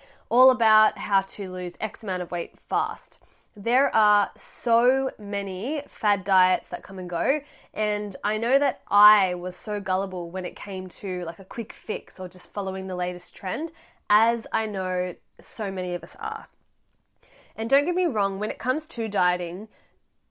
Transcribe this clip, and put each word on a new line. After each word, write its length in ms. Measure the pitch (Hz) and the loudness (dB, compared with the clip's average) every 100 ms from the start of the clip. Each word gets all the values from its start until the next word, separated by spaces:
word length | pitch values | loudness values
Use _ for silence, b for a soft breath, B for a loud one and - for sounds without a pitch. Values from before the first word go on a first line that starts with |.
| B B _ | B B _
all 220 | 240 262 | 6 6
about 480 | 240 220 214 214 - | 6 6 6 4 2
how 220 | 196 196 | 0 0
to 320 | 190 - 190 | 0 -6 -8
lose 220 | 185 180 - | -6 -6 -6
X 220 | - - | -8 -6
amount 200 | 208 180 | -6 -4
of 100 | 175 | -4
weight 260 | 175 - - | -6 -8 -14
fast. 600 | - 175 147 - - - b b b | -4 -2 -2 -6 -14 -20 b b b
There 400 | 208 202 247 277 | -8 0 2 2
are 360 | - 214 208 196 - | 4 4 4 2 -6
so 720 | - - 240 233 247 269 269 - | -14 -6 2 4 4 2 0 -6
many 640 | 202 202 202 185 233 311 - | -6 -6 -4 -4 -4 -4 -6
fad 380 | - 214 196 | -2 0 0
diets 440 | 185 190 185 185 - | 4 4 6 2 -2
that 120 | - | -10
come 160 | - 190 | -10 -10
and 100 | 180 | -6
go, 340 | 170 208 302 B B B | 0 0 0 B B B
and 440 | - 214 208 208 - | -4 -2 -2 -6 -6
I 140 | 208 214 | -4 -2
know 200 | 233 269 | 2 2
that 220 | 277 - - | 2 -2 0
I 440 | - 214 214 190 | 6 8 8 4
was 200 | 180 180 | -2 -6
so 240 | - - 208 | -8 -6 -4
gullible 500 | 196 185 196 185 170 | -2 -2 -2 -6 -6
when 160 | 185 | -6
it 120 | 180 - | -8 -10
came 320 | - 190 185 | -10 -8 -8
to, 360 | - 196 185 | -8 -6 -4
like, 140 | 165 160 | -6 -8
a 60 | |
quick 280 | 185 - 226 | -10 -8 -10
fix 460 | - - 196 - - | -10 -8 -8 -8 -12
or 100 | 180 | -12
just 240 | 180 - | -12 -10
following 360 | 208 190 190 190 | -6 -4 -4 -6
the 80 | 180 | -4
latest 400 | 180 180 - - | -4 -6 -12 -10
trend, 340 | 190 226 330 b b b - | -6 -4 -6 b b b 2
as 380 | 208 226 233 - | 4 4 2 -2
I 140 | 220 220 | -2 -2
know 480 | 202 185 180 180 - _ - | -2 -2 -2 -2 -6 _ -20
so 300 | - - 202 | -16 -8 -6
many 240 | 190 180 | -4 -4
of 80 | 175 | -4
us 140 | 170 - | -6 -10
are. 300 | - - - _ _ _ _ _ _ _ b b b | -8 -8 -12 _ _ _ _ _ _ _ b b b
And 160 | - 226 | -8 2
don't 140 | 277 | 4
get 100 | 294 | 4
me 120 | 349 349 | 2 0
wrong, 340 | 220 196 190 | 2 0 0
when 100 | 208 | -4
it 80 | - | -2
comes 280 | 247 294 - | -2 -2 -4
to 200 | - 226 | -6 -2
dieting, 600 | 196 180 180 175 180 220 b b b _ _ _ | 2 2 0 -4 -8 -12 b b b _ _ _